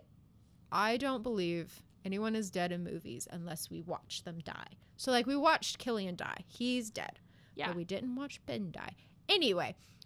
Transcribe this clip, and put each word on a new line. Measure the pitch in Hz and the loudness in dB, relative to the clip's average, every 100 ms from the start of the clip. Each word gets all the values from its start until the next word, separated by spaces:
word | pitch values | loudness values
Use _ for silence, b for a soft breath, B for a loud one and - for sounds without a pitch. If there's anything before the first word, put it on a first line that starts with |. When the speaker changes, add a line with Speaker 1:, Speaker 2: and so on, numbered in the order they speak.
| - - - - - - - | -6 -20 -20 -20 -20 -20 -4
Speaker 1:
I | 175 208 233 | 2 4 4
don't | 277 262 | 2 0
believe | 233 220 175 170 160 - - - | 0 0 2 0 -4 -12 -20 -10
anyone | 196 196 220 220 | -4 0 2 0
is | 202 | 0
dead | 185 175 | 0 0
in | 175 | 0
movies | 175 170 - 120 - | -4 -6 -8 -10 -8
unless | 175 170 156 - | -8 -8 -8 -8
we | 165 | -8
watch | 170 160 - - | -6 -6 -6 -10
them | - 165 | -8 -10
die. | - - - - b b | -8 -8 -10 -16 b b
So, | - | 2
like, | 247 240 | 4 4
we | 285 | 4
watched | 311 311 - - | 6 6 2 -4
Killian | - 226 190 180 | -2 -2 -2 -4
die. | - - - | -6 -8 -10
He's | - 240 247 226 | -2 0 2 0
dead. | - - - b b b - | -6 -8 -10 b b b -4
Speaker 2:
Yeah. | 147 | -2
Speaker 1:
But | 175 | 0
we | 170 | -2
didn't | 196 254 247 | -2 -2 -4
watch | 285 - - | -4 -8 -6
Ben | 233 190 | -4 -4
die. | - - - b b - | -6 -10 -12 b b 4
Anyway, | 403 285 180 127 - b b | 6 6 4 2 -2 b b